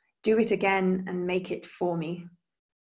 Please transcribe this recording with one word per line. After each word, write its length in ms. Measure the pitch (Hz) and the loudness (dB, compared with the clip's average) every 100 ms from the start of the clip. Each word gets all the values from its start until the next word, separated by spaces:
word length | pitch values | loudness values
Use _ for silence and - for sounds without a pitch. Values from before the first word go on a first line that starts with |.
| _ _ | _ _
"Do 160 | - 220 | 2 4
it 140 | 226 | 4
again 540 | 190 196 196 185 185 185 | 2 2 2 2 0 -2
and 180 | 180 180 | -4 -2
make 240 | 185 185 | -2 -2
it 160 | 180 - | -8 -10
for 320 | - 180 170 | -6 -4 -2
me." 300 | 160 185 175 - _ _ _ _ | -4 -8 -12 -20 _ _ _ _